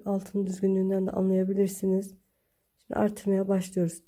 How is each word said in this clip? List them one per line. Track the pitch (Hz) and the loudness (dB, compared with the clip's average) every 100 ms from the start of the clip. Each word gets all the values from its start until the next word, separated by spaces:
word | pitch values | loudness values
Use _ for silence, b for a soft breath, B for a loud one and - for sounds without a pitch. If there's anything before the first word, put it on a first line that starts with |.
| 202 | -4
altın | 196 190 202 190 | -4 -2 -4 -4
düzgünlüğünden | 185 190 190 190 196 190 | 0 0 2 2 0 0
de | |
anlayabilirsiniz. | - 190 190 190 196 190 196 190 190 196 - _ _ _ _ _ _ | 0 2 2 2 2 0 0 0 0 -2 -14 _ _ _ _ _ _
Şimdi | _ - | _ -2
artırmaya | 208 208 202 190 190 | 0 0 0 0 2
başlıyoruz. | 190 185 185 170 - | 0 0 -2 -2 -4